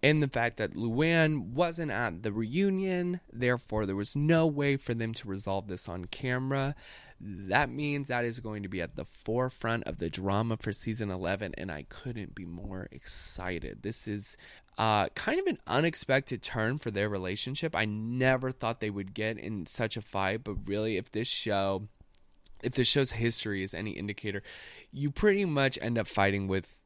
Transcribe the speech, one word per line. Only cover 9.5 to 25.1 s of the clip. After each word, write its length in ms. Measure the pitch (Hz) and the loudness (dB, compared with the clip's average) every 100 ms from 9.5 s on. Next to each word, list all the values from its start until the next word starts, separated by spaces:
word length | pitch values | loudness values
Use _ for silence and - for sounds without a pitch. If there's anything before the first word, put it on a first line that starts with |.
| - 113 117 | -2 0 0
of 140 | - - | -2 -4
the 100 | 85 | -4
drama 480 | 82 95 101 113 110 | -2 0 2 2 -2
for 160 | - | -2
season 380 | 98 - 110 104 | -4 -4 -2 -2
eleven, 420 | 92 87 98 101 - | -2 0 0 -2 -6
and 100 | 92 | -8
I 160 | 76 - | -8 -10
couldn't 460 | - 131 117 98 | -12 -8 -8 -8
be 100 | - | -10
more 440 | 87 87 101 95 - | -10 -10 -8 -8 -8
excited. 920 | - - - - - 90 85 67 50 | -10 -6 -6 -4 -4 -4 -4 -4 -6
This 240 | - 113 - | -6 -4 -4
is, 300 | 104 101 - - - _ - | -4 -4 -8 -14 -20 _ 0
uh, 300 | 110 107 95 - | 4 4 2 0
kind 240 | - 320 | 0 2
of 60 | 392 | 2
an 100 | 247 - | -2 0
unexpected 760 | 123 165 160 - 135 139 120 | 2 2 0 2 2 2 -6
turn 360 | - 117 110 147 | -2 0 0 0
for 140 | 120 | -2
their 160 | 101 104 | 0 0
relationship. 680 | 98 92 101 - 139 165 | 0 -2 -4 -4 -4 -2
I 120 | 117 110 | 2 0
never 680 | 107 110 123 127 131 131 | 0 -2 2 4 4 0
thought 260 | 127 113 117 | -2 -2 0
they 120 | 107 | -2
would 240 | 101 98 | -2 -4
get 220 | 101 110 113 | -2 -2 -2
in 300 | 85 107 85 | -6 -6 -4
such 300 | - 113 - | -2 -2 -2
a 40 | |
fight, 440 | - 98 98 110 | -4 0 0 0
but 240 | 107 98 101 | -2 -6 -2
really, 280 | 101 110 101 | 0 2 0
if 140 | - | -2
this 160 | 107 120 | -2 0
show, 640 | - - 101 98 98 104 _ - - - - - - | 0 2 2 2 0 -4 _ -20 -20 -20 -20 -20 -6
if 120 | 123 | -2
the 100 | 127 | 2
show's 260 | 123 143 135 | 4 4 2
history 540 | 113 117 - 110 98 | 2 0 0 -2 -2
is 100 | 95 | -2
any 160 | 85 107 | -4 -6
indicator, 540 | - 101 101 107 98 - - - - - | -6 -6 -6 -4 -6 -8 -16 -16 -18 -14
you 180 | 135 143 | -4 -4